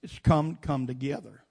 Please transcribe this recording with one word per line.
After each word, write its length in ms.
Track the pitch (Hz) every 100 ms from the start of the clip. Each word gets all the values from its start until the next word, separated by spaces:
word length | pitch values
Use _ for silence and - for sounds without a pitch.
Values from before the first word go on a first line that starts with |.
It's 160 | - -
come, 380 | - 156 156 -
come 260 | - 139 127
together. 560 | 127 135 143 110 101 _